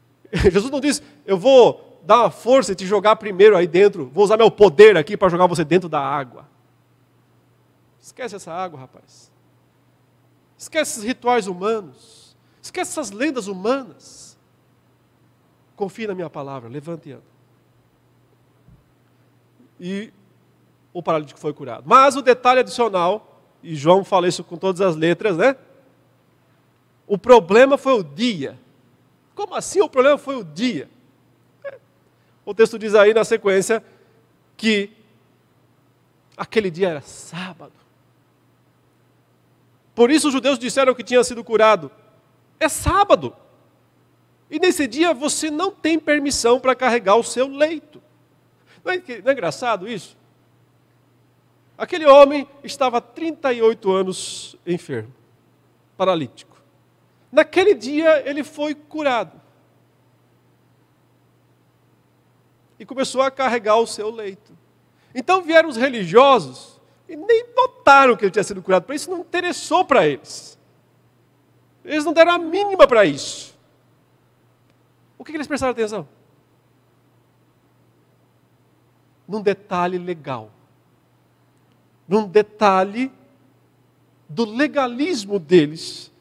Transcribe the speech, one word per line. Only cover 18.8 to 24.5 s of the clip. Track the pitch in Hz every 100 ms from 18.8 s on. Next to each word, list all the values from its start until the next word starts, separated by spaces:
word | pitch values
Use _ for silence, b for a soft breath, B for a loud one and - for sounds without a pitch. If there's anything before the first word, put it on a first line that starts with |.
| _ _ _ _ _ _ _ _ _ -
E | 175 196 220 _ _ _ _ _ _ _ _
o | 180
paralítico | 170 160 143 -
foi | 151
curado. | 147 131 113 139
Mas | 254 277 262
o |
detalhe | 247 240 247 254
adicional, | 196 240 226 185 175 214 - _ _ _
e | 170 156
João | 151 190
fala | 190 190 175
isso | 175
com | -